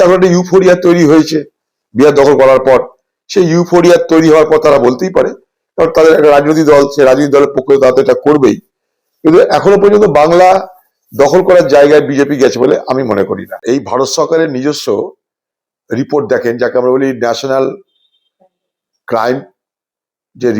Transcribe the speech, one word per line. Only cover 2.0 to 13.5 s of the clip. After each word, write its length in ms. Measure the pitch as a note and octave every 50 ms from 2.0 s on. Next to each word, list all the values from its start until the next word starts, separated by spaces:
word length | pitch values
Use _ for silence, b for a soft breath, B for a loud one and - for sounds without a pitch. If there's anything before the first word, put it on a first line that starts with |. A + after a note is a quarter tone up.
| C3+ D3+ C#3+
দখল 200 | D3 C#3 C#3+ C#3+ C3
করার 200 | C3+ C3 C3+ C3 C3 C3+
পর, 100 | C3 A#2+ - - _ _ _ _ _ _ _ -
সেই 140 | - G3+ F#3 E3 D#3+
ইউফোরিয়া 420 | F3 F3 F3 F3 F3 E3+ F3 F3 E3 E3+ - E3
তৈরি 160 | D#3+ D#3+ D#3+ D3+
হওয়ার 160 | D#3+ D#3 D3+
পর 80 | D#3 D#3 D#3
তারা 120 | D#3 C#3+ C#3 A#2+
বলতেই 260 | B2 B2+ B2 F3+ F#3+ F3+
পারে, 140 | D#3 C3 F#3+ A#3+ - _ _ _ _ _ _ _ -
কারণ 120 | E3 D#3+ E3
তাদের 160 | F3 D#3+ D#3+ D#3+ D3
একটা 120 | D3 D3+ C#3+
রাজনৈতিক 340 | C#3+ C#3+ D3+ D#3 D#3 D#3+ D3 D3+
দল, 100 | C#3+ C#3 C#3+ -
সেই 100 | - C#3+
রাজনৈতিক 260 | C3 C3 C#3 D3 C#3+ C3
দলের 160 | C#3 C#3+ C#3 -
পক্ষে 200 | D3+ B2+ - C#3 C3+ C3
তারা 120 | B2+ B2+
তো 40 | B2+ C3+
এটা 120 | C3 B2+ B2 -
করবেই। 300 | C#3+ D3+ D3+ C3+ A#2+ - - - _ _ _ _ _ _ _ _ _ _ _ -
কিন্তু 160 | D#3+ D#3+ F3+ - - F3+
এখনো 200 | D3 - G3 G3+ F#3+ F#3+
পর্যন্ত 240 | G3+ G#3 G#3 G#3+ G3 D#3 D3
বাংলা 300 | D3+ D#3+ E3+ F3 F3+ F#3 F#3 F#3+ - - - _ _ _ _ _ _ _ -
দখল 280 | A2+ C3+ C#3+ C#3+ F#3 F#3+ F#3+
করার 180 | F3+ F3+ E3 C#3+ C#3
জায়গায় 300 | C#3+ C#3+ D3 D3+ D3+ C#3+ -
বিজেপি 240 | C#3+ C3+ C#3+ C#3 D3 C3+ C3
গেছে 160 | B2 - A2+ B2
বলে 120 | C3 - - - -
আমি 120 | C3 C3 C3+ -
মনে 140 | G#2 G2+ G2 G2
করি 140 | - F#2+ F#2+ -